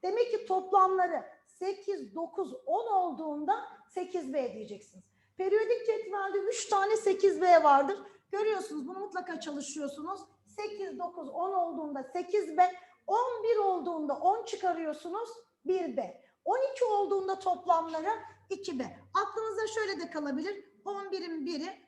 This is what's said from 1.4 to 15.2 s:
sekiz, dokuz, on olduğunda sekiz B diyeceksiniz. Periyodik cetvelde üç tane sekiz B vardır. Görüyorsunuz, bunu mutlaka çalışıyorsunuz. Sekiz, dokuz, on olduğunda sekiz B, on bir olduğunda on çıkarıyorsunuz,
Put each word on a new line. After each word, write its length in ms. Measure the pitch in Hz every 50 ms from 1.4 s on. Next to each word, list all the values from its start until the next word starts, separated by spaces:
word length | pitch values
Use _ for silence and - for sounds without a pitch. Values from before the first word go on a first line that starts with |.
| _
sekiz, 680 | _ _ - 370 392 392 - - 403 392 311 254 202 190
dokuz, 400 | 330 330 330 - 392 359 - 508 508 -
on 260 | 277 339 440 466 453
olduğunda 600 | 403 381 359 339 262 311 320 311 294 294 302 370 427 453 - - - - - _
sekiz 440 | - 370 359 359 - 349 285 262
B 200 | 285 285 254 226
diyeceksiniz. 520 | 220 220 208 - 208 190 - - - 185 - _ _ _ _ _ _
Periyodik 500 | - 370 392 403 440 440 - 480 - -
cetvelde 520 | 453 427 - - 359 403 403 392 392 392 403
üç 300 | 381 440 - - - -
tane 280 | 415 392 392 415 440
sekiz 460 | 440 - 403 381 392 392 392 320 302
B 200 | 370 359 349 320
vardır. 360 | 311 294 277 277 285 269 403 403 - - - _ _ _
Görüyorsunuz, 560 | 403 415 427 440 427 370 - - 302 302 254 320
bunu 100 | 381 381
mutlaka 420 | 403 392 - 370 359 359 330 -
çalışıyorsunuz. 800 | - 311 285 285 - - - 302 285 277 294 302 294 359 392 339 - - _ _ _
Sekiz, 520 | _ - 415 415 427 415 403 392 339 269 349
dokuz, 300 | 349 349 - 339 294 277
on 240 | - 339 359 381
olduğunda 500 | 392 370 339 339 320 320 302 294 277 269
sekiz 540 | 262 - - 359 359 359 370 415 349 320 311
B, 160 | 349 359 359 359 - - - - _ _
on 360 | - 392 466 508 508 480 440
bir 140 | 427 466 466
olduğunda 580 | 427 403 381 370 339 269 349 330 311 302 311 339
on 300 | 302 359 370 427 466 453
çıkarıyorsunuz, 840 | - 403 - 381 359 339 330 320 302 302 302 - 349 359 440